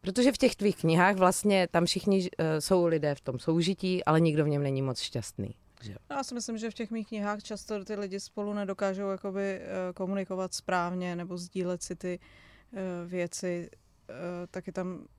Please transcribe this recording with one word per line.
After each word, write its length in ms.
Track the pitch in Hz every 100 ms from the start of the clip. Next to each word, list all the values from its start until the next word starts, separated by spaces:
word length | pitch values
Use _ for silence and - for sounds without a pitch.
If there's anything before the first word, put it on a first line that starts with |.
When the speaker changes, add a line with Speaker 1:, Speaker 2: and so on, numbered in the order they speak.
Speaker 1:
Protože 320 | - 190 247
v 60 | 247
těch 180 | 262 -
tvých 200 | 202 -
knihách 400 | 160 165 180 196
vlastně 520 | 185 185 208 196 180
tam 160 | 170 175
všichni 360 | - 208 196
ž-, 60 | 180 -
eh, 220 | 160 156
jsou 260 | - 190 170
lidé 280 | 160 147
v 60 | 143
tom 180 | - 131
soužití, 680 | - 165 165 190 185 185
ale 160 | - 160
nikdo 240 | 165 151
v 40 | 151
něm 140 | 147
není 200 | 143 135
moc 180 | 135 123
šťastný, 540 | - 120 110 - 101 - _ _
že 100 | 110
jo? 60 | 101 _
Speaker 2:
No, 60 | 285
já 80 |
si 100 | 269
myslím, 240 | 240 233 226
že 120 | 226
v 40 |
těch 160 | 214 226
mých 180 | 226 208
knihách 340 | 214 208 208
často 420 | - 208 - 214
ty 100 | 196
lidi 260 | 214 202 196
spolu 320 | - - 208
nedokážou 540 | 208 196 196 196 190 202
jakoby, 520 | 190 202 190 196 190
eh, 320 | - 185 185
komunikovat 600 | 180 185 196 190 185 185
správně 640 | - - 180 175 180 180 175
nebo 200 | 175 175
sdílet 440 | 180 190 180 175
si 140 | - 175
ty, 220 | 180 180 - - - - _
eh, 340 | - 185 175 175
věci. 640 | 180 175 - 185 175 170 - _ _ _
Eh, 60 | 120 175 175 180
taky 220 | 185 170
tam 340 | 165 185 175 -